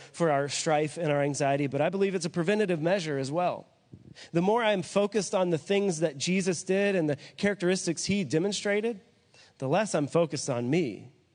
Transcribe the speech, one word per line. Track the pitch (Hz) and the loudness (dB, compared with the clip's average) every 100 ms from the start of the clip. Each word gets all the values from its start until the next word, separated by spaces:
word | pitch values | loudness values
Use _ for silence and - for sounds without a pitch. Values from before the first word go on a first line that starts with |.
| - | -12
for | - 170 | 0 2
our | 139 143 | 2 0
strife | - 165 151 151 165 | -2 0 2 0 -2
and | 160 | 0
our | 143 | 2
anxiety, | 143 139 139 139 139 | 0 0 0 2 0
but | 123 | 0
I | 165 | 0
believe | 190 196 185 | 0 0 0
it's | 165 | -4
a | |
preventative | 175 165 208 202 170 | -2 0 2 0 0
measure | 160 202 156 139 | 0 0 0 -4
as | 131 | -2
well. | 156 175 120 - _ _ - - - - | -2 -2 -4 -10 _ _ -20 -20 -20 -4
The | 165 | 0
more | 185 226 | 2 4
I'm | 220 202 | 4 2
focused | - 196 208 220 180 | 0 0 2 0 0
on | 196 180 | 0 2
the | 156 | 0
things | - 202 196 156 | 0 0 2 0
that | 160 139 | -2 -2
Jesus | 175 190 185 175 | 0 2 0 -2
did | - 190 202 190 | 0 0 2 2
and | 151 | 0
the | 143 - - | -2 -8 -2
characteristics | 202 196 175 185 - 160 - | -2 0 0 0 -2 -2 -2
he | 202 | -2
demonstrated, | 147 156 190 196 208 202 226 202 - _ _ - - - | 0 0 0 -2 -2 0 -2 -6 -12 _ _ -20 -20 -8
the | 135 | 0
less | 170 220 170 | 0 2 0
I'm | 143 | 2
focused | 165 165 147 - | 2 2 -2 -4
on | 120 120 | -2 0
me, | 165 143 92 - - _ | 0 0 -4 -14 -20 _